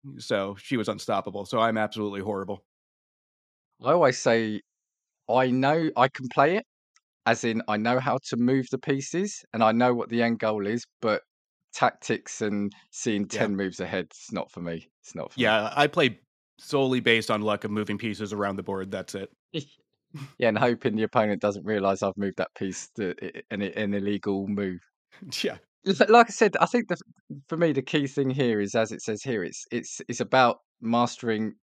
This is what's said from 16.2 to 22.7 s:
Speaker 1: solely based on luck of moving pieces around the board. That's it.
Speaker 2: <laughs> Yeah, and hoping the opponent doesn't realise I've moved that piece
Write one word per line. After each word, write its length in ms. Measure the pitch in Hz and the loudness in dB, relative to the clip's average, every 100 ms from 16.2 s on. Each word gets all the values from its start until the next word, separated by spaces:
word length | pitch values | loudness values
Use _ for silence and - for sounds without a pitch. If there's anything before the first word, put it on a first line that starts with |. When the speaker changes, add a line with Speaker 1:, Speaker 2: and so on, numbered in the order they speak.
| _ _ _ _ | _ _ _ _
Speaker 1:
solely 420 | - 143 131 127 | -4 0 2 2
based 300 | 113 113 107 | 4 2 2
on 100 | 107 | -2
luck 220 | 107 104 | 0 -2
of 60 | 107 | -2
moving 260 | 107 104 101 | -4 -4 -4
pieces 360 | 117 101 104 | -6 -6 -6
around 220 | 104 101 98 | -2 -2 -4
the 60 | |
board. 280 | 95 95 95 | -6 -8 -6
That's 240 | 98 92 | -8 -8
it. 160 | 98 101 _ _ | -10 -10 _ _
Speaker 2:
<laughs> 120 | 160 139 _ _ _ _ 147 139 - | -10 -10 _ _ _ _ -16 -16 0
Yeah, 100 | 117 | 2
and 100 | 104 | 4
hoping 380 | 123 117 120 107 | 2 2 -2 -2
the 80 | |
opponent 360 | 110 123 107 98 | 0 0 0 0
doesn't 240 | 104 101 | 0 -2
realise 380 | 87 107 98 98 | -2 0 0 0
I've 140 | 101 98 | -2 -2
moved 220 | 101 90 | -6 -4
that 140 | 92 - | -6 -4
piece 300 | 98 | -6